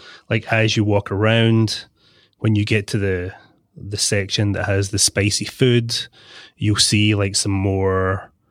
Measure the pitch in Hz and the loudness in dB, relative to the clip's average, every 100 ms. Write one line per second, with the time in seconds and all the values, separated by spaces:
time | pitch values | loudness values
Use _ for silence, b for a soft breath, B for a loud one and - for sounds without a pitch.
0 | B B _ 113 - 113 110 113 104 101 | B B _ -4 0 0 2 0 2 0
1 | - 98 107 117 113 113 110 - - _ | 0 0 2 4 4 4 2 -2 -12 _
2 | b b b _ 110 107 107 107 101 110 | b b b _ 0 0 2 -2 -2 -4
3 | 98 92 - - B B _ - 101 101 | -2 -2 -6 -12 B B _ -18 -12 -6
4 | - 104 95 - 101 95 - 98 101 101 | -2 -2 -2 -2 -2 -2 0 0 0 -2
5 | - - 101 - 95 - 131 120 117 - | -2 0 0 -2 -6 0 2 4 0 -6
6 | - B B B B _ 107 101 - 104 | -8 B B B B _ 0 2 2 4
7 | 107 104 98 98 101 98 98 95 95 95 | 4 2 0 -2 -2 0 0 0 0 0
8 | 95 95 - _ _ | 0 -2 -8 _ _